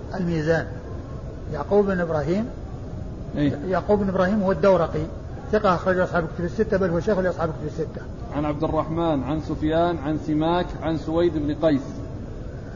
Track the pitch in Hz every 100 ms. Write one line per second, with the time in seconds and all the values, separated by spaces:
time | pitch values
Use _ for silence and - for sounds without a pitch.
0 | - 185 175 165 151 165 135 - - -
1 | - - - - - - 143 202 196 185
2 | 170 156 143 185 240 - - - - -
3 | - - - 143 147 - 185 180 170 208
4 | 196 185 180 214 190 175 196 180 160 156
5 | 160 - - - - 214 208 170 190 180
6 | 180 175 160 - 175 - 214 190 185 170
7 | 185 190 185 165 165 151 151 - 147 -
8 | - - - 143 151 143 151 156 147 160
9 | 170 147 123 160 - 151 156 160 175 165
10 | 143 151 - 151 160 175 175 - 151 160
11 | 156 160 175 156 147 143 165 139 - -
12 | - - - - - - -